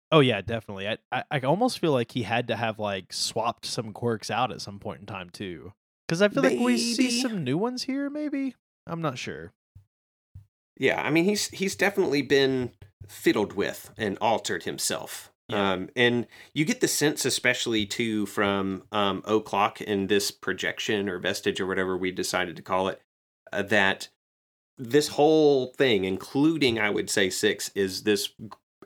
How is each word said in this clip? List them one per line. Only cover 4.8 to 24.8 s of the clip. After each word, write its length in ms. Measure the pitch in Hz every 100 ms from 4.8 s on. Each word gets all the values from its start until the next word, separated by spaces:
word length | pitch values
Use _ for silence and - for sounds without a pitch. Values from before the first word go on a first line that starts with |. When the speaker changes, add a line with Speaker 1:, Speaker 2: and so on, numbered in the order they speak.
Speaker 1:
point 200 | 107 82
in 60 | 101
time, 240 | 101 87
too. 420 | - 101 85 92 - _ _ -
'Cause 140 | 165
I 60 | 208
feel 140 | 233
like 140 | 262 247
we 180 | 240 240
see 280 | 233 233
Speaker 2:
Maybe. 160 | 254 240
Speaker 1:
some 240 | 254 208
new 140 | 127 147
ones 260 | 226 254
here, 240 | - 269 285
maybe? 440 | 294 302 277 269 - _ _ -
I'm 160 | 165
not 160 | 165 127
sure. 340 | - 76 80 _ _ - _ _ _ _ _ - - _ _ -
Speaker 2:
Yeah, 220 | 127 82
I 80 | 104
mean, 140 | 156
he's, 240 | 180 208 -
he's 260 | - 190
definitely 480 | - 185 202 175 143
been 480 | 127 139 135 131 123 - - - -
fiddled 460 | - - 123 98
with 380 | 92 78 - - -
and 220 | 107 95
altered 420 | 110 107 - 95
himself. 680 | - 69 - 85 - - - _ -
Speaker 1:
Yeah. 240 | 107 98
Speaker 2:
Um, 160 | 92 92 -
and 300 | 120 120 113 - -
you 100 | 139
get 160 | 151 -
the 80 | -
sense, 360 | - 147 -
especially, 640 | 131 - 123 123 - 113 101
too, 400 | - 117 107 101
from, 560 | - 101 98 98 95 -
um, 300 | 104 101 92 -
O'Clock 540 | 107 107 98 101 -
in 280 | - 101 95
this 220 | 101 -
projection 800 | - - 95 90 - - 107 98
or 100 | 90
vestige 420 | 90 101 104 95
or 60 | 95
whatever 300 | 95 92 92
we 140 | 92
decided 460 | 90 92 92 92 80
to 60 |
call 260 | - 92 95
it, 120 | - _ _ _ _ -
uh, 100 | -
that 460 | 95 107 95 92 - _ _ _ _ _ _
this 320 | -